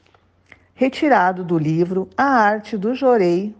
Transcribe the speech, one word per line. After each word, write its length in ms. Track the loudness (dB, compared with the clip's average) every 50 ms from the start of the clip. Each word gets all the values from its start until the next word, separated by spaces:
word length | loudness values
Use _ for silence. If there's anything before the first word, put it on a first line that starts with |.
| _ _ _ _ _ _ _ _ _ _ -20 -20 _ _ _ -2
Retirado 640 | -2 -2 -2 -2 0 2 4 4 4 2 -2 -4 -4
do 160 | -2 -2 0
livro 500 | 0 0 0 0 -2 -2 -2 -4 -6 -6 -4
A 60 | -2 0
Arte 560 | 2 2 2 2 2 0 -2 -4 -8 -8 -6
do 160 | -4 -4 -4
Jorei, 580 | 0 2 2 2 4 2 2 0 0 -2 -6 -10 -14